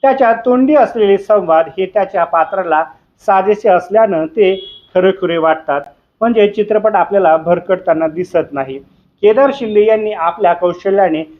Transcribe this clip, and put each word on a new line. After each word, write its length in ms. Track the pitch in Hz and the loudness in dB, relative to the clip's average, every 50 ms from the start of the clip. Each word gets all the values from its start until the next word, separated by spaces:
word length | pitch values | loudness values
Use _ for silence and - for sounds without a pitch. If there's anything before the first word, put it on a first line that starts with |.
त्याच्या 320 | - 269 262 269 269 226 226 | 2 0 2 2 2 0 0
तोंडी 420 | 233 - 254 247 254 262 262 302 | 0 0 -2 0 0 2 2 2
असलेले 420 | 294 247 - - 240 214 202 196 190 | 2 2 0 0 -2 0 2 2 0
संवाद 480 | 196 - 214 208 185 165 160 160 165 160 - - | 0 0 0 0 2 2 0 0 0 -2 -4 -6
हे 80 | 190 | -6
त्याच्या 380 | 185 - 214 196 185 - 185 170 | -4 -2 -4 -4 -2 -2 -4 -4
पात्राला 600 | 165 - 165 160 160 - 190 185 170 156 156 165 165 - _ _ _ _ _ | -2 0 -2 -2 -2 -4 -6 -4 -2 -2 -2 -2 -4 -10 _ _ _ _ _
साजेसे 500 | _ - 196 190 185 202 208 202 - 226 | _ 0 0 0 2 0 -2 0 2 2
असल्यानं 560 | 185 175 - - - - 220 208 190 160 160 | 2 2 0 0 0 2 2 2 0 -2 -4
ते 440 | 160 - 233 208 185 196 190 - - - - _ _ _ | -4 0 0 2 2 0 -2 -8 -18 -20 -20 _ _ _
खरेखुरे 420 | 185 180 190 190 190 185 170 170 170 | 0 0 0 0 0 -4 -4 -2 0
वाटतात, 440 | 156 160 156 156 - - 143 143 143 - - _ _ _ _ _ | 0 0 0 -2 -2 -4 -4 -4 -4 -8 -20 _ _ _ _ _
म्हणजे 260 | 220 233 240 226 208 208 | -2 0 2 2 2 2
चित्रपट 480 | 202 - 208 208 220 214 202 220 208 | 2 -2 -2 0 -2 0 0 0 0
आपल्याला 420 | 190 175 - 196 202 185 165 160 160 | 0 0 2 0 2 2 4 2 2
भरकटताना 680 | 156 170 175 170 170 - 190 180 - 175 165 156 165 160 | 2 0 -2 -2 0 -4 -4 -4 -2 -2 -2 -2 -2 -4
दिसत 440 | 156 165 180 175 - 165 151 - | -4 -6 -10 -4 -2 -4 -4 -2
नाही. 260 | 143 139 135 131 135 139 139 _ _ _ _ _ _ _ | -6 -8 -8 -8 -10 -14 -16 _ _ _ _ _ _ _
केदार 300 | - 208 220 247 277 277 262 | 2 2 4 4 2 2 0
शिंदे 320 | - 247 220 214 208 208 | -4 -8 -2 2 2 4
यांनी 260 | 214 220 220 214 214 | 4 2 0 0 -6
आपल्या 420 | 208 185 165 170 170 - 202 175 170 | -6 -2 -4 -4 -2 0 0 0 0
कौशल्याने 680 | 175 180 175 170 175 - 196 190 202 196 180 160 156 160 156 - _ | 0 -2 -4 -4 -2 -4 -2 0 2 2 0 0 -4 -6 -10 -14 _